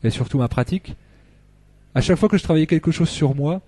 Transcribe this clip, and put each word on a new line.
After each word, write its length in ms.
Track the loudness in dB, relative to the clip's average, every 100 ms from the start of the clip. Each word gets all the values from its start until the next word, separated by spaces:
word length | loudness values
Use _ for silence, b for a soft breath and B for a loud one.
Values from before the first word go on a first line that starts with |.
et 80 | -2
surtout 260 | -2 -2 0
ma 120 | -2
pratique, 480 | -2 -2 -4 -8 -18 b b b b b _ _ _ _
à 80 | -4
chaque 160 | 0 2
fois 100 | 4
que 80 | 2
je 60 |
travaillais 240 | 2 0 2
quelque 240 | 2 0
chose 180 | 0 0
sur 260 | 0 -2
moi 280 | 0 -2 -4